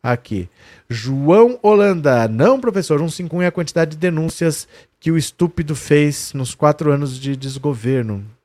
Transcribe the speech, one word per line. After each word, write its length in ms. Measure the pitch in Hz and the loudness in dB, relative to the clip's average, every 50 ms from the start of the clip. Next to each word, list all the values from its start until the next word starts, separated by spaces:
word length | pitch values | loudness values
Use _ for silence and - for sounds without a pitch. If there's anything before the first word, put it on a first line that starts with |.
| - | 0
Aqui. 440 | 120 123 120 _ - 110 98 90 87 _ _ _ - - _ _ | -2 -2 -2 _ -6 -6 -6 -6 -8 _ _ _ -20 -20 _ _
João 680 | _ 117 110 107 127 135 135 139 151 180 214 233 240 247 240 - | _ -10 -8 -6 -4 -4 0 2 4 6 6 6 4 4 0 2
Holanda. 640 | 208 208 202 202 202 190 170 143 143 127 120 113 | 4 4 6 4 4 2 2 2 2 2 4 2
Não, 340 | 110 110 113 147 220 262 269 | 0 2 2 4 4 2 2
professor, 400 | 247 240 185 196 175 - 156 143 | 0 -2 -2 -2 -2 0 0 0
um 80 | 160 165 | 0 -4
cinco 280 | - - 180 160 156 | -6 -8 -10 -6 -4
um 40 | 175 | -2
é 60 | 180 | -2
a 40 | 180 | -2
quantidade 400 | 170 185 170 147 - 170 165 160 | -2 -4 -8 -4 0 -2 -2 -2
de 60 | 156 | -2
denúncias 680 | 156 170 180 165 156 160 165 - - 170 165 147 - - _ - - _ _ _ _ | -4 -2 -2 0 0 -2 -4 -4 -2 -2 -2 -2 -2 -10 _ -20 -20 _ _ _ _
que 120 | - 160 | -2 0
o 60 | 165 | 0
estúpido 580 | 160 139 - _ _ 175 170 - - 160 147 156 | 0 0 -2 _ _ -2 -2 0 -4 -4 -4 -6
fez 560 | - - - 151 147 147 147 139 - - - - | -8 0 2 4 4 4 2 0 -4 -10 -10 -8
nos 200 | 139 131 123 - | -8 -8 -8 -4
quatro 380 | _ 151 147 147 - 165 151 | _ 2 2 2 2 0 0
anos 280 | 143 143 147 135 127 131 | 0 0 -2 -6 -8 -8
de 160 | 135 139 139 | -8 -8 -8
desgoverno. 880 | 135 135 135 131 135 131 147 139 113 107 123 135 131 117 110 104 98 101 110 110 _ | -6 -8 -10 -10 -6 -4 -4 -4 -2 -2 -2 -2 -2 -2 -4 -6 -8 -8 -14 -18 _